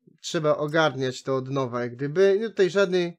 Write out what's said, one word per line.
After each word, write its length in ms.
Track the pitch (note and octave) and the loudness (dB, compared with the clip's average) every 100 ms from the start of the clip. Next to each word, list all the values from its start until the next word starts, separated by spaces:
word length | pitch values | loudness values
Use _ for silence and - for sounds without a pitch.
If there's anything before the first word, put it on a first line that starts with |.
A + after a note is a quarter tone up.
| _ _ | _ _
trzeba 360 | - F3 D#3 C#3+ | -6 -2 0 0
ogarniać 640 | D3 D#3 D#3 C3 C3 B2 | 0 0 0 0 -4 -4
to 140 | - C3 | -4 -4
od 140 | C3 | -2
nowa, 300 | C#3 C3 A#2+ | -4 -4 -4
jak 160 | B2 A#2+ | -6 -6
gdyby. 420 | C#3+ D3+ G3 G3 | -4 2 4 4
No 80 | A3+ | 0
tutaj 220 | F#3+ F#3 | 0 2
żadnej 460 | F#3 G3 F3+ F3 | 2 2 2 -2